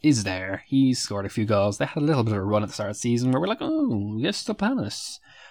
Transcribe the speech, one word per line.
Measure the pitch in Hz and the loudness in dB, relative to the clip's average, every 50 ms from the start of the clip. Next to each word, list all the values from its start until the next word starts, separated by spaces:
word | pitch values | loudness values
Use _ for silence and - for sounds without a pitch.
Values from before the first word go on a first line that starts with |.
is | - 151 139 110 98 | 2 4 4 4 2
there. | 95 92 92 92 95 95 - - | -2 -4 -4 -4 -6 -8 -8 -6
He | - 135 135 135 131 | 0 4 4 4 4
scored | 123 - - - 104 101 98 | 4 0 -2 -4 -4 -4 -4
a | 95 | -4
few | - 117 107 | -2 -2 0
goals. | 107 107 101 101 107 - - | 2 4 4 4 2 2 -2
They | 139 | -4
had | - - 156 | -4 -2 -2
a | 147 | 0
little | 156 156 131 113 | 2 2 2 2
bit | 113 | 2
of | 107 98 | 0 0
a | |
run | 95 101 104 107 104 | 0 2 2 2 0
at | 98 | 0
the | - | -4
start | - 104 101 | -6 -6 -6
of | 104 | -6
the | - | -4
season | - 117 120 117 123 131 | 0 0 2 2 2 2
where | 127 135 | 2 2
we're | - | 2
like, | 202 226 - | 0 -2 -2
"Oh, | 320 - 320 311 285 240 123 101 101 104 107 110 | -2 -2 0 0 0 0 0 -2 -2 -4 -4 -2
Crystal | 135 190 202 - - - 214 | -2 -2 -4 -4 -4 -6 -4
Palace | - 196 233 269 226 117 104 - - - - - - _ _ - - - - | -2 0 -2 0 -2 -2 -4 -6 -8 -12 -12 -14 -16 _ _ -20 -20 -20 -20